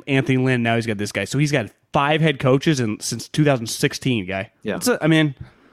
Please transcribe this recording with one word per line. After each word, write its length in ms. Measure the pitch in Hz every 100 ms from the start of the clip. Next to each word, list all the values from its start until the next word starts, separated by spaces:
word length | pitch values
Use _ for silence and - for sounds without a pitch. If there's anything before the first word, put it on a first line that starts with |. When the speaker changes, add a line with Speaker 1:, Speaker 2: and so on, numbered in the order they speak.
| -
Speaker 1:
Anthony 320 | 135 131 131
Lynn. 240 | 131 127
Now 140 | 117 117
he's 100 | 113
got 120 | 104
this 140 | 104
guy. 120 | -
So 140 | 98 135
he's 140 | 147
got 180 | 143 101 - _
five 280 | 151 143 156
head 180 | 160 139
coaches 400 | 135 135 170 143
in, 180 | 117 110
since 280 | - 117 -
two 160 | -
thousand 220 | 147 131 113
sixteen, 580 | - 143 - 143 120 92
Guy. 240 | 95 95 _
Speaker 2:
Yeah. 120 | 110
Speaker 1:
That's 140 | 87 240
a, 160 | 240
I 40 | 156
mean, 260 | 160 151 131 - _ _